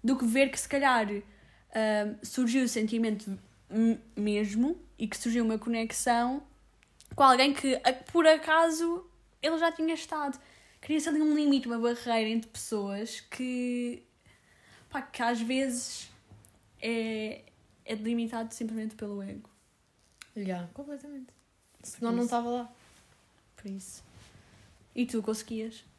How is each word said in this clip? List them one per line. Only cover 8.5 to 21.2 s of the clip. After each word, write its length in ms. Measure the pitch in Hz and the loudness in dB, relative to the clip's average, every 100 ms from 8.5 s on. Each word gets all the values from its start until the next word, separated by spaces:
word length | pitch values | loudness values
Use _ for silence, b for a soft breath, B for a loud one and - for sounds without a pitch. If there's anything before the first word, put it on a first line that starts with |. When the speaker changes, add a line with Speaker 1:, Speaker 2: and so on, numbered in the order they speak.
| 320 330 311 339 349 - _ _ _ | 4 4 2 -2 -4 -8 _ _ _
Speaker 1:
ele 160 | 285 330 | -2 2
já 140 | 330 | 0
tinha 220 | 330 320 | 0 -2
estado. 440 | 320 - 311 285 269 b b b b | -2 -6 -4 -4 -6 b b b b
Cria-se 260 | - 302 311 | -4 -2 0
ali 120 | 302 | 2
um 120 | 302 302 | 4 4
limite, 320 | 294 277 240 | 4 2 2
uma 120 | 233 | -2
barreira 500 | 233 240 240 226 220 | 0 -2 0 0 2
entre 200 | 226 220 | -2 -4
pessoas 720 | - - 220 196 196 226 - | -12 -6 -4 -4 -6 -8 -10
que, 840 | - - 254 247 247 247 240 240 _ _ _ b b b b b b | -14 -8 -6 -4 -4 -2 -4 -8 _ _ _ b b b b b b
pá, 120 | 285 | -10
que 200 | 262 - | -8 -2
às 180 | 240 240 | 0 0
vezes 680 | 233 262 269 247 - - - - _ - - _ _ _ | 0 0 0 -2 -6 -10 -14 -20 _ -20 -20 _ _ _
é, 640 | 226 233 226 220 214 214 - _ _ _ - | -4 -4 -2 -4 -6 -8 -18 _ _ _ -10
é 100 | 214 | -6
delimitado 580 | 220 233 226 233 226 | -2 -2 -2 -4 -8
simplesmente 400 | - 226 220 220 214 | -6 -6 -6 -8 -8
pelo 240 | 208 202 | -10 -8
ego. 260 | 196 202 - _ _ _ _ _ _ _ - - | -10 -12 -16 _ _ _ _ _ _ _ -16 -8
Speaker 2:
Yeah, 300 | 196 180 175 - | -6 -6 -8 -12
completamente. 580 | 285 285 285 285 | -12 -12 -14 -16